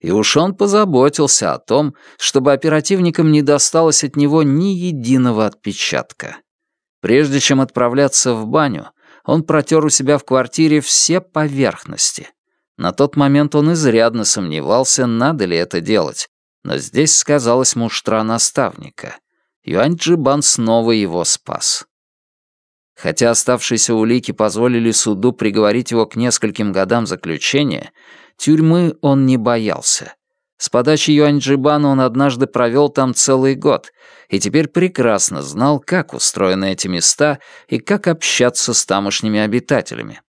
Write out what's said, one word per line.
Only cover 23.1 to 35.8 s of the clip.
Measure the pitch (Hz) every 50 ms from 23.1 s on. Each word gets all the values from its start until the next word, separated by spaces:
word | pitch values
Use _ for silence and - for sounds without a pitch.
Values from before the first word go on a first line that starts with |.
| - - 120 117
оставшиеся | 117 - - - 123 117 - - 123 113 - - 120
улики | 113 110 113 117 127 120 - 98
позволили | - 107 107 90 107 117 123 123 117 117 113
суду | 110 - - - 107 95 98 123 123
приговорить | - 113 110 101 110 107 104 104 120 123 - 120
его | 113 110
к | - -
нескольким | 110 117 123 117 - - 107 98 - 107 104 95
годам | 95 95 95 117 117 113
заключения, | 95 92 90 - 87 82 82 - - - 139 147 139 87 - - - _ _ _ - - - - _ _
тюрьмы | _ - - 151 156 160 160 160 175 180 170 - _
он | - 147 139 139 135
не | 131 131 127
боялся. | 107 120 120 117 110 107 82 - - - - - - - - _ _ _ _ _ _ _ _ _
С | - -
подачи | - 123 123 135 156 147 - - 151
Юань | 147 151 147 147 143
Чжибана | 127 135 139 139 131 147 151 147 147 143
он | 139 131 131
однажды | 127 113 127 139 143 127 120 135
провел | 127 - 120 123 117 117 139 147 143
там | 143 - 135 131 120
целый | - - - 135 131 131 135 135
год | 131 - 147 131 - - - _ _ _ - - - - _
и | - 98
теперь | 95 104 92 147 160 143
прекрасно | _ 175 175 180 180 - 127 117 110 98 - - 98 78
знал, | 71 69 73 90 120 143 147 139